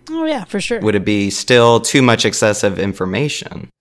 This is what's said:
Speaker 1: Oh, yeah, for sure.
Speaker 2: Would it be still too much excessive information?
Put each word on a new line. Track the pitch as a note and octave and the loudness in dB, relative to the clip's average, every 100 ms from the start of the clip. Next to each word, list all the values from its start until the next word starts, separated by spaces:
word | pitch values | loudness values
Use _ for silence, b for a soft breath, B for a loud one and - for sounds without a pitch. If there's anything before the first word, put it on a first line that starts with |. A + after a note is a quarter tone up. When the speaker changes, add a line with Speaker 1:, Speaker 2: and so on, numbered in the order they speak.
| - | -10
Speaker 1:
Oh, | D#4+ D#4 | -6 -4
yeah, | C#4+ | -4
for | F3 G3+ | -6 -8
sure. | - A#3 | -6 -4
Speaker 2:
Would | G#3 G3+ | -2 -2
it | D#3+ | 0
be | G#2 G2 | -2 -2
still | - - B2 A#2 A#2 | -4 2 4 6 4
too | A2+ C#3+ | 2 2
much | B2+ A2 A2 | 4 4 0
excessive | - A2 G#2 G#2 F2+ | 0 0 2 -2 -2
information? | G2 F#2+ F#2 G2 D3 - - - - _ | -4 -4 -4 -2 -4 -6 -12 -14 -16 _